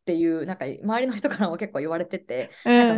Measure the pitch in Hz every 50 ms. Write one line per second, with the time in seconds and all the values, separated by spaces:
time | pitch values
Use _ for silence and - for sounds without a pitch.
0 | _ - 170 165 170 165 160 160 147 180 185 - - 139 - - - 208 220 240
1 | 254 262 226 208 - 277 - - 208 170 165 175 214 196 - 139 147 160 165 170
2 | 175 175 190 185 - - 240 127 123 - - - - 240 240 240 240 233 220